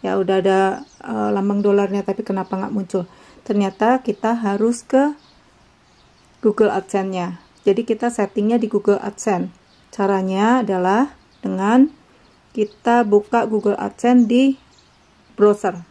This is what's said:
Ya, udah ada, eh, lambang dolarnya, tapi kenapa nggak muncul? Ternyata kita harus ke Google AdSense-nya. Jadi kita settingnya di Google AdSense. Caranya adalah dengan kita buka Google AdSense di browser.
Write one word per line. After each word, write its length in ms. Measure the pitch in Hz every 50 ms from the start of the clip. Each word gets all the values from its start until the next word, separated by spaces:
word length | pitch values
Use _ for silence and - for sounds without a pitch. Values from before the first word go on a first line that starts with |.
| -
Ya, 160 | 190 190 196
udah 240 | 190 180 190 190 185
ada, 400 | 196 190 190 190 190 190 - 285 _ _ _
eh, 300 | - 254 226 214 208 208
lambang 320 | 208 202 196 202 202 202 202
dolarnya, 400 | 208 202 202 202 190 196 202 190
tapi 240 | - 196 - 226
kenapa 320 | - 202 190 185 - - 190
nggak 160 | 196 220 226
muncul? 320 | 208 196 - - 190 175 - - - - - - - _
Ternyata 560 | - 214 208 202 190 190 - 214 226 254 254 254
kita 320 | - 208 - - 220 233
harus 480 | 233 226 202 202 202 208 233 240 - -
ke 320 | _ - 262 277 294 294 - _ _ _ _ _ _ _ _ _ _ _ _ _ _ _ _ _ _ _ _ _ _ _ _ -
Google 320 | 220 208 - 220 202 -
AdSense-nya. 640 | 185 - - - 196 190 190 190 185 175 180 175 170 _ _ _ _ _
Jadi 240 | - 196 233 233
kita 240 | - 226 214 - 240
settingnya 480 | 240 - 202 196 - 226 202 214 233 240
di 80 | 226
Google 320 | 214 - 202 202 - 202 -
AdSense. 560 | - 208 202 - - 220 196 175 180 185 - _ _ _ _ _ _ _ -
Caranya 640 | - 202 196 196 190 190 185 185 190 208 220 247 262
adalah 560 | 240 - 190 180 180 185 196 220 269 285 - _ _ _ _ _
dengan 480 | - 196 190 185 190 208 226 254 269 311 - _ _ _ _ _ _ _ _ _ _ _
kita 560 | _ - 208 208 - _ _ 240 233 240 240
buka 400 | 208 202 208 208 - - 233 -
Google 320 | 226 214 208 196 208 202 -
AdSense 480 | - 202 - - - 240 254 247 240
di 320 | 208 240 247 269 277 269 - _ _ _ _ _ _ _ _ _ _ _ _ _ _ _ -
browser. 480 | 202 208 208 208 - 180 180 175 170 _